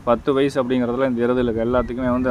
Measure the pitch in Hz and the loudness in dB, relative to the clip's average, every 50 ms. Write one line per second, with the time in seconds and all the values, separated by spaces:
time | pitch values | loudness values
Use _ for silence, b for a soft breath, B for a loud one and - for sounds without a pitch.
0 | - 120 117 113 - 147 135 135 143 139 135 143 127 120 131 127 123 117 120 127 | 0 0 0 0 0 0 0 2 0 0 0 -2 -2 0 0 0 0 0 0 0
1 | 135 131 123 117 120 120 123 127 123 120 110 113 113 120 127 123 120 117 120 127 | 0 0 0 0 0 2 2 2 0 0 0 0 0 0 0 0 0 -2 -4 -4
2 | 127 123 123 127 127 127 | -2 -2 -2 0 0 2